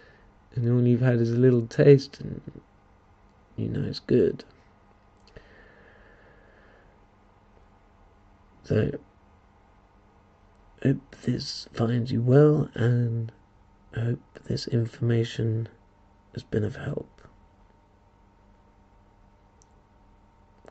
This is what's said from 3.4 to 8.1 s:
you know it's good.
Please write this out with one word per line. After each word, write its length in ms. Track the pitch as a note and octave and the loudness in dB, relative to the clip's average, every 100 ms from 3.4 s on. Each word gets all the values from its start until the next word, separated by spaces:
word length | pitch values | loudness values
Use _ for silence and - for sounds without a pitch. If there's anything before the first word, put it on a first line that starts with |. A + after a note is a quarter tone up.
| _ - | _ -8
you 140 | A2 | -6
know 140 | G2 G2 | -6 -8
it's 120 | - | -8
good. 440 | - B2 F2 D3 - - _ _ _ _ _ _ - - - - - - - - - - - - - - - - - _ _ _ _ _ _ _ _ _ _ _ _ | 0 2 2 -2 -12 -20 _ _ _ _ _ _ -20 -20 -20 -20 -20 -20 -20 -20 -20 -20 -20 -20 -20 -20 -20 -20 -20 _ _ _ _ _ _ _ _ _ _ _ _